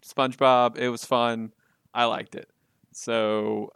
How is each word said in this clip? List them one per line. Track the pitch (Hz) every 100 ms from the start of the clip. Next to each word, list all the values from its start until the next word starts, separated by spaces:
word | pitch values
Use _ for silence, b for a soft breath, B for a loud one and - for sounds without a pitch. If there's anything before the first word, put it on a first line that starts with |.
| -
SpongeBob. | - 131 123 131 123 120 120
It | 123
was | 117
fun. | - 123 120 113 110 - _ _ _
I | 120
liked | 120 - 107
it. | - - _ _ _ _
So, | - - 113 110 107 107 107 104